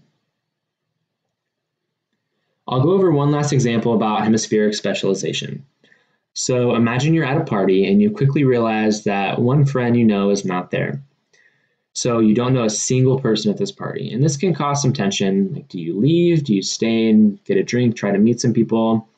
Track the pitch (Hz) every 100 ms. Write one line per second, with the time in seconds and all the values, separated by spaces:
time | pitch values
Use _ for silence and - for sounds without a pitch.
0 | _ _ _ _ _ _ _ _ _ _
1 | _ _ _ _ _ _ _ _ _ _
2 | _ _ _ _ _ _ - 127 147 190
3 | 185 147 143 147 143 135 117 117 117 110
4 | 110 104 110 110 - 110 107 104 101 98
5 | 95 95 78 - - - - _ _ _
6 | _ _ _ - - 123 120 117 117 127
7 | 147 165 131 143 - 107 95 95 98 101
8 | 104 - 135 147 135 120 113 107 107 107
9 | - 98 95 - 120 143 139 127 120 120
10 | 113 101 101 101 95 90 - 95 87 -
11 | - _ _ _ _ _ _ _ _ -
12 | 127 120 110 107 123 131 113 - - 127
13 | 127 135 117 107 107 95 98 - 92 -
14 | 87 104 151 - 190 160 143 139 135 113
15 | 98 - 101 98 95 - - 92 82 92
16 | 131 170 175 165 139 101 95 - 113 113
17 | 113 107 107 101 - 98 92 123 123 117
18 | 101 98 110 120 127 110 110 113 113 113
19 | -